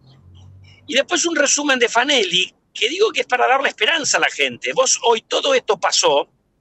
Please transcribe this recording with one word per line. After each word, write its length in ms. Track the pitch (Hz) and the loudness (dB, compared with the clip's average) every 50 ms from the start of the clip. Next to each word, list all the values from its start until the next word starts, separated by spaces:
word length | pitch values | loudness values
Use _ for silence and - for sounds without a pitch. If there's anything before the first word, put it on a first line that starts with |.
| _ _ - _ - - - - - - - - - - - _ _ - | _ _ -20 _ -20 -20 -20 -20 -20 -20 -20 -20 -20 -20 -20 _ _ -4
Y 80 | 254 | -2
después 280 | 254 277 - 359 330 - | -2 -2 0 -2 -2 -2
un 100 | 339 339 | -2 0
resumen 420 | 294 285 262 - - 294 294 269 254 | 0 0 0 0 0 0 0 0 2
de 100 | 233 226 | 0 0
Fanelli, 680 | - 226 240 247 294 254 208 180 170 185 185 - - _ _ _ - | 0 0 0 2 0 0 0 0 0 -2 -2 -4 -6 _ _ _ -8
que 160 | - 208 226 | -4 -4 -4
digo 220 | 294 381 392 226 | 0 0 0 0
que 100 | 320 - | 0 -2
es 60 | - - | -4 -2
para 200 | 254 247 233 233 | 0 0 2 2
darle 220 | 247 277 277 269 | 2 2 0 -2
esperanza 480 | - - 214 240 320 330 277 - - 180 | -4 -2 -2 0 0 0 0 -2 0 0
a 40 | |
la 80 | 156 139 | 0 -2
gente. 440 | - - 143 131 120 117 - - 131 | -2 -2 -4 -4 -4 -6 -8 -4 0
Vos 260 | 180 262 - - - - | 0 0 0 0 0 2
hoy 180 | 233 233 226 | 0 0 0
todo 320 | - - - - - 285 269 | -2 -4 -4 -2 0 0 0
esto 260 | 247 - - 214 175 | 0 0 0 -2 -2
pasó 480 | - 175 - - - 170 147 143 165 - _ _ _ _ _ _ | -2 -2 0 2 2 2 2 2 0 -2 _ _ _ _ _ _